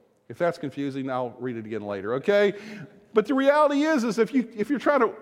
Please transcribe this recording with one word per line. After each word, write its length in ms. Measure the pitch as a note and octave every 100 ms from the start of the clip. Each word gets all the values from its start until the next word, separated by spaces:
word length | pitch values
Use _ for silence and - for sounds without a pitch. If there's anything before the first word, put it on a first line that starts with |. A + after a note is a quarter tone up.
| _ _ -
If 100 | A#2
that's 200 | E3+ E3
confusing, 520 | C#3+ C#3+ C#3 C3+ C3
I'll 240 | B2+ B2 G2
read 180 | B2+ A#2
it 100 | A2
again 160 | A2
later, 320 | G#2 G2+ G2
okay? 400 | B2+ - G3+ G#3 G3+ A3 - D3 - _ A3
But 80 |
the 100 | G#3+
reality 460 | C4 C4+ D4 D4+ C#4+
is, 240 | D4+ D#4
is 140 | A#3 G3
if 160 | G#3+
you, 120 | C4+ A3+
if 140 | G#3 G#3
you're 100 | C#4
trying 220 | - C#4+
to 100 | A3+ -